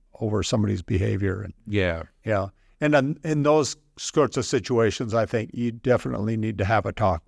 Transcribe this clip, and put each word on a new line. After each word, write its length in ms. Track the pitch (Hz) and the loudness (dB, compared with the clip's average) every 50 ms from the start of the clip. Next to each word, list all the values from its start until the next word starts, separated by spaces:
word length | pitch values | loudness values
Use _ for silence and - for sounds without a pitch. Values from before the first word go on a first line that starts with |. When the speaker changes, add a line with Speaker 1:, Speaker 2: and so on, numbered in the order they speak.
| _ _ - - | _ _ -10 -6
Speaker 1:
over 220 | 113 110 104 104 92 | -4 -2 0 0 0
somebody's 380 | - - 113 104 104 101 92 | 0 0 0 2 0 0 -2
behavior. 600 | 90 - 110 101 101 107 104 98 98 98 92 98 101 | -2 -2 -2 0 0 0 0 0 0 -2 -2 -4 -6
And 100 | 92 - _ _ | -10 -14 _ _
Speaker 2:
Yeah. 380 | 113 104 101 95 90 82 82 80 - _ _ - | -4 -2 0 0 0 -2 -4 -6 -12 _ _ -6
Speaker 1:
yeah. 240 | 113 107 98 95 95 - _ _ _ _ _ | -2 -2 -2 -2 -4 -8 _ _ _ _ _
And 140 | 151 151 151 | 0 2 4
in, 240 | 143 131 139 151 - - | 4 4 2 -2 -4 -4
in 180 | 160 156 151 143 | -2 0 2 4
those 340 | 147 151 156 147 - - - _ _ _ - | 4 4 4 2 0 -4 -10 _ _ _ -14
sorts 400 | - - - 156 147 123 - 135 | -12 -2 2 2 2 2 0 -2
of 80 | 117 | -4
situations, 680 | - - 131 - - 127 117 113 107 95 - 123 113 104 | -2 -2 -2 -2 0 2 2 2 2 2 -2 -4 -2 -2
I 140 | 117 110 | 0 0
think 240 | 101 - 117 107 - - | 0 -2 -4 -4 -6 -6
you 180 | - 120 117 113 | -4 -4 -4 -4
definitely 680 | 117 - 127 123 120 - 135 123 110 101 107 113 110 | -2 0 2 2 2 2 -2 -4 -4 -2 -2 -2 -2
need 180 | 107 110 110 | -2 -2 -2
to 80 | 104 98 | -2 0
have 220 | 92 113 107 95 | 2 2 2 0
a 60 | 98 - | 0 -2
talk 280 | - 113 95 90 80 - | 0 0 0 0 0 -4